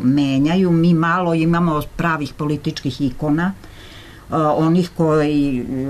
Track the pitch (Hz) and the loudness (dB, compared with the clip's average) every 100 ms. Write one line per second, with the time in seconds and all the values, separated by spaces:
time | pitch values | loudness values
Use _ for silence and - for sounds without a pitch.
0 | 127 143 139 135 147 180 185 165 170 165 | 2 2 2 2 2 2 2 4 4 4
1 | 165 180 175 165 165 170 170 151 143 - | 2 0 0 0 2 2 0 0 -4 -4
2 | 170 160 143 - 147 147 160 156 139 127 | -2 -2 -4 -6 -4 -4 -4 -6 -6 -4
3 | 139 - 151 151 180 190 - - - - | -4 -2 -2 0 -2 -4 -12 -20 -20 -20
4 | - - - 160 151 147 160 175 175 - | -20 -20 -6 -2 0 2 2 2 0 0
5 | 160 156 147 147 143 127 - 131 135 | 2 2 2 2 0 -2 -4 -6 -6